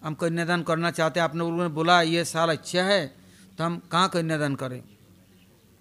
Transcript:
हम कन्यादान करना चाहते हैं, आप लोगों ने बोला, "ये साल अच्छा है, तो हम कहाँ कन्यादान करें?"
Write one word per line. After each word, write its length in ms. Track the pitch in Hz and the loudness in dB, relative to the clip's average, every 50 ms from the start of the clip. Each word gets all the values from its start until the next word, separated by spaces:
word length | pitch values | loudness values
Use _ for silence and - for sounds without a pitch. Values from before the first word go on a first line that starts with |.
| - | -8
हम 100 | 156 151 | -8 -4
कन्यादान 500 | - 180 165 165 170 165 160 175 170 156 | -2 -2 -2 0 -2 0 0 0 -2 0
करना 280 | 170 160 160 170 170 | 0 0 0 0 -2
चाहते 280 | - - 160 160 165 175 | 0 0 0 0 2 0
हैं, 40 | 165 | 0
आप 120 | 156 156 | 0 0
लोगों 220 | 170 170 170 165 | -2 -4 -2 -2
ने 100 | 175 175 | -2 -2
बोला, 340 | 170 147 156 160 175 180 175 | -2 -2 0 4 4 6 6
"ये 240 | 165 160 165 170 156 | 4 4 2 0 -2
साल 240 | - - 160 165 165 | -2 0 0 2 2
अच्छा 340 | 156 - - - - 180 185 | 0 -2 -4 -2 -2 0 2
है, 320 | 196 202 185 147 131 - - - - - - - - - | 4 2 2 2 -2 -8 -16 -20 -20 -20 -20 -20 -18 -8
तो 60 | - 160 | -6 -4
हम 160 | 170 175 170 - - | -4 -4 -6 -8 -2
कहाँ 180 | 165 170 190 185 | 0 2 2 2
कन्यादान 460 | 180 170 165 160 160 147 147 143 139 | 2 -2 0 0 0 0 0 -2 -2
करें?" 280 | - 139 127 127 123 - - - - - - - - _ _ - - - _ _ _ _ _ _ _ | -4 -6 -8 -10 -12 -14 -20 -20 -20 -20 -20 -20 -20 _ _ -20 -20 -20 _ _ _ _ _ _ _